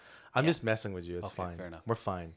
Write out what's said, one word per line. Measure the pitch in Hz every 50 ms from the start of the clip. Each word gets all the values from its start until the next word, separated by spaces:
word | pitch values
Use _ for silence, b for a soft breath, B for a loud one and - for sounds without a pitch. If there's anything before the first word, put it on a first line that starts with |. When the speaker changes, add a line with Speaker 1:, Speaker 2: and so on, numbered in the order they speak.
| - -
Speaker 1:
<laughs> | - - - - -
I'm | 127 143
Speaker 2:
Yeah. | 165
Speaker 1:
just | 175 - -
messing | 113 110 107 - 107 95
with | 90 85
you. | 87 87 87
It's | 98 98
Speaker 3:
Okay, | -
Speaker 1:
fine. | - 92 87 87 85
Speaker 3:
fair | 90 87
enough. | 82 82 -
Speaker 1:
We're | 113 113
fine. | - - 104 95 90 85 82 82